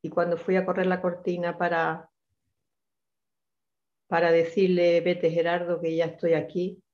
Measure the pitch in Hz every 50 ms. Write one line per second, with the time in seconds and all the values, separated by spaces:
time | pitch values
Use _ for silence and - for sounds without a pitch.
0 | - 156 - 180 175 175 170 165 - - 185 190 185 185 180 190 185 185 185 180
1 | 185 180 175 180 - 180 175 175 175 170 165 170 180 175 170 165 160 160 160 165
2 | - _ _ _ _ _ _ _ _ _ _ _ _ _ _ _ _ _ _ _
3 | _ _ _ _ _ _ _ _ _ _ _ _ _ _ _ _ _ _ _ _
4 | _ _ 175 165 170 170 165 165 165 165 - 208 190 185 180 175 175 170 170 170
5 | 165 180 175 175 - 165 160 170 165 170 175 175 175 175 175 160 165 165 160 165
6 | 170 165 165 - - 170 165 151 151 - - 180 180 190 - - _ _